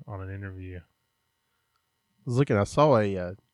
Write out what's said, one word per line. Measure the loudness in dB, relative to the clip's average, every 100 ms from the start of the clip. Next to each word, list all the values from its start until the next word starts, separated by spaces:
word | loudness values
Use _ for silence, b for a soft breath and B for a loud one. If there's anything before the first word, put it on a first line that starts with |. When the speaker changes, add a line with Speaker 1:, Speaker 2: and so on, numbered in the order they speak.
| -12
Speaker 1:
on | -10
an | -8
interview. | -8 -10 -10 -12 -12
Speaker 2:
I | -16 _ _ _ _ _ _ _ _ _ _ _ _ _ -4
was | 0
looking, | 2 2
I | 2
saw | 4 4 6
a, | 4 -2
uh, | -6 -10 _